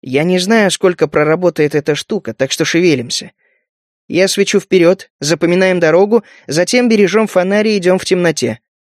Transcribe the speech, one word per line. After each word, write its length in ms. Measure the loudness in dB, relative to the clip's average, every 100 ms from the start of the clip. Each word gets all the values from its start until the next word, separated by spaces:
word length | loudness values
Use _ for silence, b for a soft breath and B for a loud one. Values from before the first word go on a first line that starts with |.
«Я 220 | -4 -2
не 140 | 0 -2
знаю, 320 | 0 2 2
сколько 380 | 0 -2 0 -2
проработает 680 | 0 0 0 0 0 -2
эта 200 | 0 -2
штука, 400 | -6 -4 -6 -6
так 180 | -6 -4
что 120 | -2
шевелимся. 680 | -2 2 2 0 -2 -8 -10 _ _ _ _ _ _ _ _
Я 200 | -2 0
свечу 320 | 0 0 0
вперёд, 500 | 0 2 2 2 -6 _
запоминаем 580 | -4 -2 0 2 2 2
дорогу, 460 | 2 2 2 0 b b b
затем 420 | -4 0 0 2
бережём 380 | 2 2 2 0
фонарь 420 | -2 0 0 0
и 100 | 0
идём 200 | 0 0
в 60 |
темноте. 560 | 0 0 0 -2 -4 -6 _ _ _